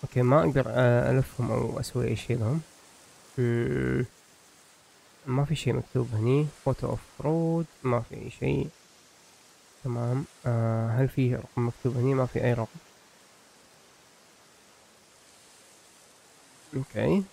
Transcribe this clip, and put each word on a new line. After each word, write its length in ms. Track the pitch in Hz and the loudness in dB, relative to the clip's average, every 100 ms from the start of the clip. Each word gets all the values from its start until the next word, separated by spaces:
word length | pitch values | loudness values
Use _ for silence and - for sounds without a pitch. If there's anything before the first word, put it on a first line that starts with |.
أوكي، 180 | - 123 | -4 0
ما 180 | 123 143 | 4 6
أقدر، 260 | 165 135 - | 4 2 0
آه، 440 | 117 123 120 127 | 4 4 4 4
ألفهم 400 | 131 131 - 120 | 2 0 -4 -2
أو 280 | 113 123 - | 0 -2 -4
أسوي 280 | - 123 120 | -6 -4 -2
أي 80 | 113 | -4
شيء 220 | - 120 | -2 -2
لهم. 220 | 110 156 156 - - - - - - - | 0 -2 -4 -20 -20 -20 -20 -20 -12 -2
مم. 680 | 120 117 127 135 127 131 123 - - - - - - - _ - - - 143 | 0 0 0 -2 0 -2 -4 -8 -20 -20 -20 -20 -20 -20 _ -20 -20 -18 -4
ما 180 | 131 143 | -2 0
في 100 | 156 | -2
شيء 180 | 127 | 0
مكتوب 340 | 123 - 123 120 | -2 -2 -4 -2
هني. 320 | 107 113 135 151 - - | 0 2 2 0 -4 -4
Photo 160 | 123 123 | -2 -4
of 400 | 120 - - 143 | -6 -8 -8 -2
road. 400 | 160 165 165 165 - | 0 0 -2 -4 -6
ما 160 | 131 120 | -2 -2
في 160 | 123 120 | -2 -12
أي 140 | 117 | -12
شيء. 380 | - 135 139 143 - - - - - - - - - - - | -6 -2 -2 -4 -10 -20 -20 -20 -20 -20 -20 -20 -20 -20 -12
تمام. 420 | 131 120 120 127 - - 123 | -6 -4 -2 -2 -4 -6 -2
آه، 420 | 117 113 113 113 | 0 2 0 0
هل 200 | 117 131 | 0 0
في 280 | - 127 123 | 2 0 0
رقم 320 | 113 - 120 | -4 -2 -2
مكتوب 300 | - 131 123 | -2 -4 0
هني؟ 160 | 127 | 0
ما 120 | 135 127 | 2 0
في 180 | - | 0
أي 100 | 123 | 0
رقم. 140 | 120 110 - - - - - - - - - - - - - - - - - - - - - - - - - - - - - - - - - - - - - - - - 135 | 0 -4 -10 -20 -20 -20 -20 -20 -20 -20 -20 -20 -20 -20 -20 -20 -20 -20 -20 -20 -20 -20 -20 -20 -20 -20 -20 -20 -20 -20 -20 -20 -20 -20 -20 -20 -20 -20 -20 -20 -20 -10 -8
أوكي. 480 | 139 - 117 185 190 | -6 -2 2 2 -2